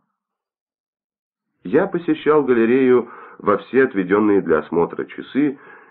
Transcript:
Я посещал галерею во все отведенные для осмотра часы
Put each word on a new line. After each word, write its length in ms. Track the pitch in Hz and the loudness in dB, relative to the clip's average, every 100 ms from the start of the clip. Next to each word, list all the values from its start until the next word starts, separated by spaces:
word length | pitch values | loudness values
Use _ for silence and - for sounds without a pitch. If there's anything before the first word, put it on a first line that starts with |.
| _ _ _ _ _ _ _ _ _ _ _ _ _ _ _ _ | _ _ _ _ _ _ _ _ _ _ _ _ _ _ _ _
Я 220 | 90 131 | -4 -2
посещал 580 | 196 175 170 156 143 151 | -2 -4 -6 -4 0 0
галерею 680 | 131 120 113 131 131 123 113 - - - | 2 2 2 2 4 2 0 -12 -20 -6
во 200 | - 98 | -2 -2
все 260 | - 123 | 0 0
отведенные 580 | 135 98 87 104 107 98 | 0 0 0 2 2 2
для 180 | 80 78 | 2 -2
осмотра 460 | - 82 82 - | 0 -2 -2 -4
часы 540 | 65 - 64 123 147 139 - - | -12 -12 -8 -4 -4 -4 -16 -20